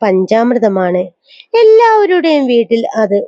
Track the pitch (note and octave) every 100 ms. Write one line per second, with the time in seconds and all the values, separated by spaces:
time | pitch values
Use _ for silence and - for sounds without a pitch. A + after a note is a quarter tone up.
0 | G#3+ F#3+ F#3 A3 A#3+ A#3+ G#3+ F#3+ F3+ F3+
1 | F#3 _ _ - _ A4+ A4 A4 A#4 A4
2 | G4 F4+ D#4+ D4 C4 A#3+ A3+ A#3 A3+ A3+
3 | G3+ G3+